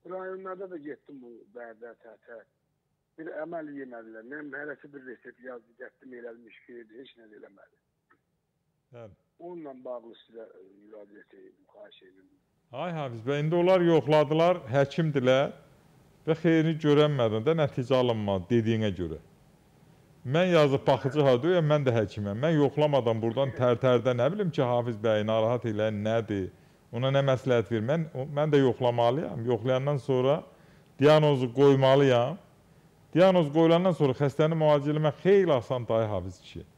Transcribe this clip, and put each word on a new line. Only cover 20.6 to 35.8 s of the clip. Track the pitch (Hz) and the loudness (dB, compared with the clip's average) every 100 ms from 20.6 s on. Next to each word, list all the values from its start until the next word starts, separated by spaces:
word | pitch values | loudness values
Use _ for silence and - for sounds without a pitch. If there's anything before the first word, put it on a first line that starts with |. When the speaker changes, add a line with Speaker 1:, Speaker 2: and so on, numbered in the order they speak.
| 147 135 - | 4 2 0
Speaker 2:
baxıcı | 131 139 139 139 | 0 0 0 2
ha | 123 | 4
deyəm, | 151 180 156 | 2 0 2
mən | 151 135 | 2 2
də | 117 | 0
həkiməm. | 104 - 101 101 | -2 -4 -6 -4
Mən | 147 160 | 0 2
yoxlamadan | 143 - 151 143 117 113 | 2 2 0 2 0 0
buradan | 113 117 135 117 | -2 -2 -4 0
Tərtərdə | 123 120 131 123 113 123 | 0 2 2 2 2 0
nə | 123 | -2
bilim | 202 190 | -2 -4
ki, | - | -2
Hafiz | 127 123 120 110 | 0 0 -2 -4
bəy | 113 107 107 | 0 0 0
narahat | 110 110 123 117 | 0 0 -2 -4
eləyən | 104 110 104 107 | -2 -2 -2 -2
nədir? | 113 107 104 90 - _ _ _ | -4 -2 -6 -6 -10 _ _ _
Ona | 117 131 | -6 -2
nə | 139 | 0
məsləhət | 139 131 - 120 107 | 0 0 0 0 0
verir? | 113 110 | -4 -2
Mən, | 160 156 - | -4 -4 -8
o, | 135 | -8
mən | 143 151 | -4 2
də | 143 | 4
yoxlamalıyam. | 135 113 123 120 117 131 180 - 113 | 4 2 -2 2 2 0 -4 -8 -4
Yoxlayandan | 120 117 127 139 143 | -2 0 -2 0 -4
sonra | - 127 131 156 - _ - - _ _ | -2 0 2 0 -4 _ -20 -20 _ _
diaqnozu | 139 156 151 139 123 | 6 6 6 2 -2
qoymalıyam. | 120 143 135 135 139 139 120 123 170 - _ _ _ _ _ _ | 4 6 6 6 6 4 4 0 -6 -16 _ _ _ _ _ _
Diaqnoz | 151 190 180 151 | 2 4 4 2
qoyulandan | 147 165 165 190 165 | 2 4 4 2 0
sonra | 143 131 | 0 0
xəstəni | 143 - 156 165 | -2 0 0 2
müalicə | 156 147 139 | 2 2 2
eləmək | 151 156 - | -2 -2 -2
xeyli | 180 202 185 | 2 2 4
asan, | 135 107 127 | 0 0 -8